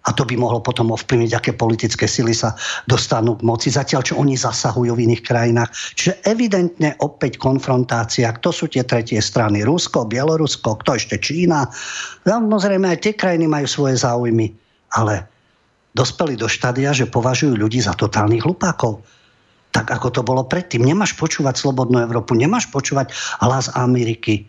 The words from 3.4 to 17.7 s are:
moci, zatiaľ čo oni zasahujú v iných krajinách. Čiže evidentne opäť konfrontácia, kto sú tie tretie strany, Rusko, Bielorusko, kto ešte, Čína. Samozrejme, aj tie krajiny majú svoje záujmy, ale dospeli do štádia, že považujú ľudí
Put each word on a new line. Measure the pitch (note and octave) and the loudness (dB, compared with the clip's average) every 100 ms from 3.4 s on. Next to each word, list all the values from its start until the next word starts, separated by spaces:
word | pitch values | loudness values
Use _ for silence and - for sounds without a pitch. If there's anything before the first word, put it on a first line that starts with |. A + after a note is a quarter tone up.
moci, | A#2 A2+ - | 0 0 0
zatiaľ | B2+ C3+ C#3 B2 | 0 0 -2 0
čo | E3 | 2
oni | C#3+ C3 | 2 2
zasahujú | B2 A#2 B2 B2 A#2+ | -2 -2 -2 0 0
v | A#2+ A#2 | 2 2
iných | A#2 - | 0 0
krajinách. | A#2+ A#2 A#2 A#2 - - - | 2 4 2 0 -4 -10 -2
Čiže | F3 - - | -2 0 0
evidentne | A3+ A#3 G3 F3 - D3+ - | 2 2 2 0 0 -2 0
opäť | D3 - C#3 - | -4 -2 -4 -2
konfrontácia, | C3 C3+ - B2+ B2 A#2 A2+ - A#2 | 0 0 2 0 0 -2 -2 0 0
kto | A2+ - | 0 -2
sú | - D#3+ | -2 -2
tie | C3 B2 | -2 0
tretie | A#2+ A2+ A2 | -2 0 -2
strany, | - - A2 G#2 A2 | 0 0 2 2 2
Rusko, | E3+ - - A2+ | 0 0 -2 -2
Bielorusko, | A#2+ D3 D#3+ D3+ - A#2 A2 | -2 0 2 0 -2 -4 -2
kto | - | -2
ešte, | B2 - G2+ | -2 -2 -4
Čína. | - D3+ F3 D3+ C3 - - - - - | -4 0 2 2 -2 -6 -12 -12 -12 -4
Samozrejme, | - A3+ A3 G#3+ G3 F#3+ F#3+ | 0 2 2 2 2 2 2
aj | E3+ | 0
tie | G#3 G#3+ | -2 -2
krajiny | F#3+ E3+ D#3+ | 0 2 2
majú | D3+ C#3 | 0 -2
svoje | - C#3 B2+ | 0 0 2
záujmy, | B2+ A#2+ A#2+ A2+ G#2+ - _ _ _ | 0 0 2 0 0 -6 _ _ _
ale | - A2 G2+ F2+ _ _ _ _ _ _ - | -2 0 -2 -6 _ _ _ _ _ _ -2
dospeli | C3 - E3 A#2+ | -2 0 -2 -2
do | |
štádia, | A2 - B2+ A#2+ C#3 | -2 -2 -2 0 0
že | C#3 A#2+ | 0 0
považujú | B2 A#2+ B2+ D3+ A2+ | 0 0 2 2 2
ľudí | G#2+ | 0